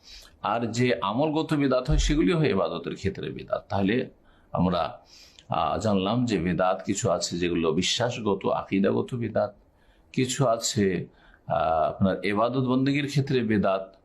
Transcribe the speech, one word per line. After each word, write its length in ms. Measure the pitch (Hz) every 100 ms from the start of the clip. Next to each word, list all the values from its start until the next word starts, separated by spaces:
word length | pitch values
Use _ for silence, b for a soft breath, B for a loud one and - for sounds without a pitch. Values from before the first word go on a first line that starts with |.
| B B B -
আর 300 | 98 117 120
যে 240 | 113 127 -
আমলগত 520 | 95 117 160 151 151
বিদাত 360 | 151 139 127 -
হয় 80 | 151
সেগুলিও 400 | - 151 180 165
হয় 100 | 135
এবাদতের 480 | 95 82 85 - -
ক্ষেত্রে 340 | 95 - 76
বিদাত। 360 | - - - -
তাহলে 400 | 98 95 123 - - b b b
আমরা, 480 | - 90 87 76 - B B B B -
আহ, 280 | - 78 80
জানলাম 480 | 107 101 95 120 120
যে 120 | 95
বিদাত 460 | 90 82 92 - -
কিছু 260 | 98 95
আছে 260 | 85 - 87
যেগুলো 340 | 87 87 82
বিশ্বাসগত, 760 | 80 92 - 120 120 107 95 -
আকীদাগত 680 | - - 98 101 117 - 123
বিদাত, 400 | 110 113 104 - _ b b b _
কিছু 340 | - 127 - 127
আছে, 600 | 117 - 113 98 - - b b b -
আহ, 80 | 82 82 80 76
আপনার 340 | - 98 -
এবাদত 420 | 98 101 120 135 123
বন্দেগীর 400 | 131 135 143 143
ক্ষেত্রে 340 | 143 135 131
বিদাত, 540 | 110 107 98 95 - -